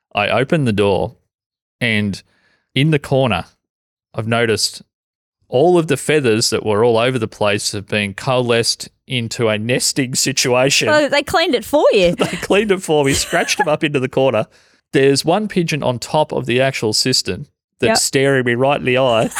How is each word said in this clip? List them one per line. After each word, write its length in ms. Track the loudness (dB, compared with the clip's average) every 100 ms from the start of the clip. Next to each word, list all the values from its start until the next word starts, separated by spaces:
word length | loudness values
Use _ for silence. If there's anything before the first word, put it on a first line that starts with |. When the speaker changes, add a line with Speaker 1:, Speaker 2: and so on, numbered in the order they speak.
| _ -4
Speaker 1:
I 140 | 0
opened 360 | 0 0 0 0
the 60 |
door 420 | 0 2 0 -4 -10 _ _ _ _ _ _
and 420 | -2 0 -2 -4 -12 _ _ _ _
in 160 | 0 2
the 80 | 0
corner, 480 | 0 0 0 -2 -6 _ _ _ _ _ _ -10
I've 120 | -2
noticed 540 | 0 2 0 -4 -8 -20 _ _ _ _ _ _
all 300 | 0 4 2
of 80 | 2
the 100 | -2
feathers 520 | 0 0 2 0 0
that 160 | -2 0
were 180 | 2
all 140 | 2 2
over 220 | 0 -2
the 80 | -4
place 440 | -2 -2 -2 -4
have 120 | -8 -4
been 300 | -4 -4 -4
coalesced 760 | -2 -2 2 0 0 -4 -10 _ -10
into 420 | -6 -6 -2 -2
a 100 | 0
nesting 560 | -2 -2 -2 -2 -4 -2
situation. 720 | -4 -2 0 2 2 2 2
Speaker 2:
Well, 200 | 2 2
they 140 | 0
cleaned 320 | 0 0 0
it 100 | -2 0
for 200 | 2 4
you. 240 | 4 4 2
Speaker 1:
<laughs> 20 |
They 200 | -2 -4
cleaned 340 | 0 0 2
it 100 | 0
for 240 | 0 2 2
me, 80 |
scratched 460 | 0 0 -2 -2 -2
them 80 | 0
up 160 | 0
into 160 | 0 -2
the 100 | -2
corner. 380 | 0 2 2 -2 _ _ _ _
There's 300 | 2 4 4
one 240 | 2 0 0
pigeon 360 | -2 -2 -2
on 160 | -4 -4
top 320 | -2 -2 0
of 160 | -2 -2
the 120 | 0
actual 320 | 0 0 -2
cistern 520 | -2 0 -2 -2 -8 -12 _ _ _
that's 100 | 0
Speaker 2:
Yep. 80 | 0
Speaker 1:
staring 480 | 0 0 2 2 0
me 100 | 0
right 240 | 0 0
in 60 | 0
the 120 | 2
eye, 320 | 2 2 0 -4